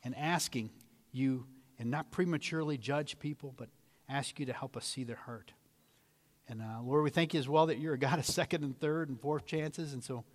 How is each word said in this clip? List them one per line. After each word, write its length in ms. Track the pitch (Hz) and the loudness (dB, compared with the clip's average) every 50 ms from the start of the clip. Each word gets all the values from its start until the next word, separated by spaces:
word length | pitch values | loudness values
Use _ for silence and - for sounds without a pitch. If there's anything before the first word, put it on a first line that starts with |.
| - | -8
and 140 | 127 127 | -8 -6
asking 520 | - 147 165 175 160 - - - 123 110 110 - - - - - _ _ _ | -2 0 2 2 2 0 0 -2 -2 -2 -4 -8 -14 -20 -20 -20 _ _ _
you 340 | - 127 135 135 131 127 120 - - - - - _ | -2 0 2 2 2 0 -4 -10 -18 -20 -20 -18 _
and 140 | - 117 117 | -6 -2 -2
not 200 | 135 151 151 - | -2 -2 -2 -2
prematurely 680 | - - 185 175 165 147 - - 160 160 160 151 147 | 0 0 2 2 2 0 -2 -2 -2 -2 0 0 -2
judge 420 | 127 104 131 143 147 151 - - - | -2 0 0 0 0 0 -2 -6 -6
people, 340 | - 147 147 - - 135 127 | -6 -6 -6 -6 -10 -12 -12
but 120 | - 117 117 - _ _ _ _ _ _ | -12 -14 -14 -16 _ _ _ _ _ _
ask 320 | - 135 143 135 - - - | -4 -4 -4 -4 -4 -6 -6
you 60 | 143 | -4
to 80 | 127 120 | -4 -4
help 240 | - 139 131 - | -4 -6 -8 -6
us 80 | 117 - | -8 -8
see 180 | - - 135 127 | -6 -6 -6 -6
their 140 | 117 117 | -8 -8
heart. 340 | - - 123 117 113 - - - _ _ _ _ _ _ _ _ _ _ _ _ _ _ _ _ _ _ | -10 -10 -12 -12 -12 -14 -18 -20 _ _ _ _ _ _ _ _ _ _ _ _ _ _ _ _ _ _
And, 140 | - 117 110 | -10 -8 -8
uh, 200 | 113 110 113 113 | -6 -6 -6 -4
Lord, 220 | 120 127 139 151 151 | 0 4 6 6 6
we 60 | 143 | 6
thank 240 | - 170 170 156 - | 6 4 4 4 4
you 60 | 151 | 2
as 100 | 127 131 | 2 4
well 180 | 147 156 160 | 6 6 6
that 100 | 165 143 | 6 4
you're 160 | 117 151 160 143 | 2 0 0 2
a 60 | 123 | 2
God 200 | 139 131 165 160 | 4 4 4 2
of 60 | 127 | 2
second 380 | - - 185 160 - - 160 147 | 0 0 0 0 2 0 0 -2
and 160 | 139 127 - | -2 -2 0
third 300 | 160 151 156 165 160 143 | 0 2 2 0 0 -2
and 100 | 131 110 | -4 -4
fourth 260 | - 143 151 147 - | -2 -2 -2 -2 -2
chances, 480 | - 156 156 151 156 - - 165 147 139 | -4 -4 -2 -2 -4 -4 -6 -6 -6 -6
and 100 | 123 117 | -8 -6
so 200 | - 127 120 120 - | -6 -6 -8 -8 -12